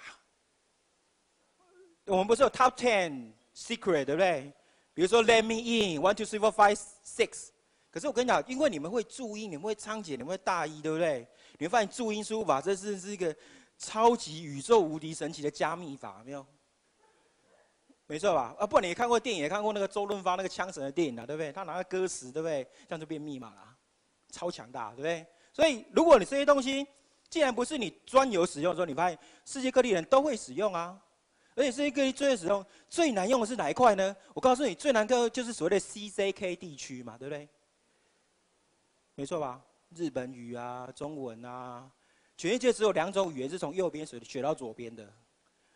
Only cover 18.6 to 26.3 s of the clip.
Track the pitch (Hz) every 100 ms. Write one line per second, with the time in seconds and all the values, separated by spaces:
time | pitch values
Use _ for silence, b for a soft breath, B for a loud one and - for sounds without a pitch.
18.6 | 208 294 185 175 240 233 254 185 147 208
19.6 | 214 208 196 208 202 202 180 185 185 -
20.6 | 190 165 139 139 151 120 113 156 156 160
21.6 | 180 175 185 185 185 - 127 143 165 143
22.6 | 123 b b 165 151 156 151 131 113 -
23.6 | 110 _ _ _ _ _ _ - 175 -
24.6 | 117 131 107 120 156 170 160 b b -
25.6 | 311 226 - - 330 254 180